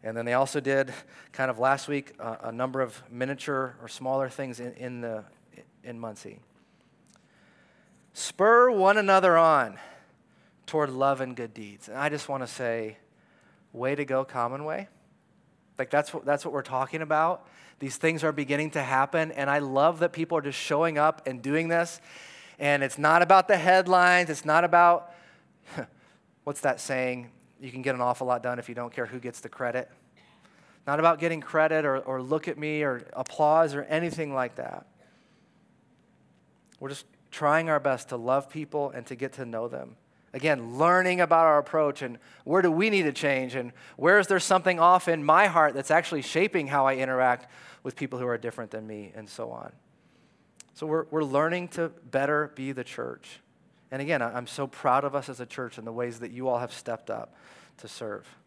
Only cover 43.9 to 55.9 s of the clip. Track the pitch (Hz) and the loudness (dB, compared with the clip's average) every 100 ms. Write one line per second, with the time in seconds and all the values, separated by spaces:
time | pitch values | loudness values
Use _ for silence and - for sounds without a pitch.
43.9 | - 156 202 190 190 - 190 185 175 170 | 0 4 4 4 0 2 2 2 4 6
44.9 | 180 180 160 147 165 202 165 151 135 - | 6 2 0 4 6 6 4 4 2 2
45.9 | 160 170 151 127 160 202 190 139 143 135 | 0 2 -6 -2 0 0 0 -2 2 2
46.9 | 131 131 131 127 127 - - - - 135 | 2 -2 2 2 2 -6 -20 -20 -14 -12
47.9 | - 131 127 123 117 117 110 107 110 110 | -8 -8 -6 -4 -4 -6 -10 -12 -12 -12
48.9 | 107 101 104 104 - 117 120 - _ _ | -14 -14 -16 -18 -12 -12 -12 -16 _ _
49.9 | _ _ _ _ _ _ _ - - 156 | _ _ _ _ _ _ _ -20 -12 -4
50.9 | 160 156 156 147 139 160 180 175 - 165 | -4 -2 -4 0 2 2 -2 -6 -6 -6
51.9 | - 120 135 139 147 147 143 135 131 120 | -6 -6 -2 0 0 -2 -8 -10 -10 -10
52.9 | - 123 123 - - _ _ _ _ _ | -10 -10 -12 -18 -20 _ _ _ _ _
53.9 | 131 143 151 117 120 120 - 139 - - | -8 -2 -2 -2 -6 -10 -8 -8 -2 2
54.9 | 127 139 139 135 123 120 - 120 - 113 | 2 2 -4 -8 -12 -12 -10 -10 -10 -12